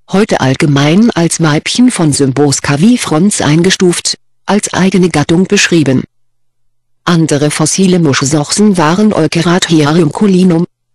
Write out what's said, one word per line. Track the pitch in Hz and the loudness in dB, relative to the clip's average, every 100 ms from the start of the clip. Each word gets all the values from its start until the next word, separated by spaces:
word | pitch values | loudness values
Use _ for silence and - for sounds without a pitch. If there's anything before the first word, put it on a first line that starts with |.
| _ | _
heute | 190 220 180 | -2 0 0
allgemein | 131 135 160 139 147 175 233 | -2 0 0 0 2 2 2
als | - 170 - | 0 -2 0
Weibchen | 165 147 - - 247 | -2 -2 -4 0 0
von | - 160 | 2 -2
Symbos | 131 135 127 147 131 | 0 -2 0 0 0
cavifrons | - 143 208 247 - 156 202 - | -2 0 2 0 -2 0 0 0
eingestuft, | - 156 180 - 185 175 - - _ _ - | 0 2 0 0 0 0 -6 -8 _ _ -4
als | 202 - | -4 -2
eigene | - 190 190 175 | -2 0 2 0
Gattung | 156 147 165 190 | 0 0 0 0
beschrieben. | 202 - 170 135 131 - _ _ _ _ _ _ _ _ _ | 0 0 0 0 -2 -4 _ _ _ _ _ _ _ _ _
Andere | - 170 160 143 147 | -2 0 0 0 -2
fossile | - 151 - 190 180 | -2 -4 0 0 2
Muschelsochsen | 156 131 135 151 147 - 214 180 | 0 0 -2 -2 -2 0 0 2
waren | 151 185 214 | 0 2 0
Eukeratiarium | - 156 170 170 175 - 165 143 160 156 | 0 0 0 0 0 0 0 2 2 0
colinum, | - 214 180 185 165 175 _ _ | 0 0 2 2 0 -2 _ _